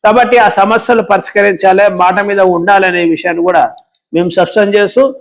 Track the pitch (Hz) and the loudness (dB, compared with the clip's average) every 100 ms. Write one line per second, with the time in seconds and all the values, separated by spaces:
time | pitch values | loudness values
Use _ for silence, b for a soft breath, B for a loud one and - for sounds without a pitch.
0 | 214 226 240 240 214 - 196 226 240 233 | 2 2 2 2 2 2 0 0 0 -2
1 | 196 202 - 208 202 180 190 190 202 180 | 0 -2 -2 -2 -2 0 0 2 0 2
2 | 185 208 202 202 190 175 175 196 185 175 | 0 0 -2 0 0 0 0 0 0 -2
3 | 170 156 180 170 175 175 120 - _ _ | -2 -2 -4 -2 0 0 0 -6 _ _
4 | _ 160 180 170 175 220 202 208 202 247 | _ -4 -2 -2 0 0 0 0 0 0
5 | 269 262 | -2 -4